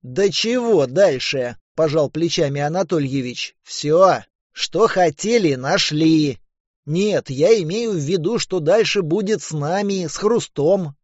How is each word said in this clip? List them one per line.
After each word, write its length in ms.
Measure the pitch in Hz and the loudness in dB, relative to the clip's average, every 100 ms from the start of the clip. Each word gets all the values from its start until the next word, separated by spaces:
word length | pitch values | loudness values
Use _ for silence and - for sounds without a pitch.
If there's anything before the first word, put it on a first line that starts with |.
«Да 260 | 127 127 202 | -6 -2 0
чего 580 | 151 220 247 233 190 135 | 0 -2 0 2 2 2
дальше?» 680 | 139 196 131 - 139 120 113 _ | 4 2 2 -4 -4 -6 -8 _
пожал 360 | - 160 156 143 | -2 0 2 -2
плечами 500 | 156 165 - 147 143 | -2 -2 0 -2 -2
Анатольевич. 960 | 147 175 180 170 139 135 127 120 - _ | -4 -2 -2 -2 -2 -4 -6 -8 -12 _
«Всё, 600 | - - 147 165 190 131 - _ _ | -14 -8 0 4 6 4 -4 _ _
что 340 | - - 160 - | -10 -6 0 2
хотели, 680 | 185 175 143 202 233 175 | 4 2 0 0 2 2
нашли». 840 | 131 131 185 - 151 160 160 147 120 _ _ _ _ 147 | 0 -2 -2 0 2 4 4 2 -4 _ _ _ _ -6
«Нет, 440 | 165 208 165 - | -2 0 -2 -4
я 280 | 131 170 226 | 0 4 4
имею 300 | 156 208 233 | 2 -4 -2
в 40 | 185 | -4
виду, 420 | 139 185 156 233 | -2 -2 -2 -4
что 220 | - 185 | -4 -2
дальше 420 | 151 208 202 208 | 2 2 2 -2
будет 400 | 160 185 202 202 | -2 -2 -2 -4
с 100 | - | -4
нами, 540 | 151 143 190 202 196 160 | -6 -2 -2 -2 -4 -6
с 100 | - | -4
Хрустом». 760 | 208 233 - - 147 196 160 139 | 0 0 -2 -2 0 0 -2 -10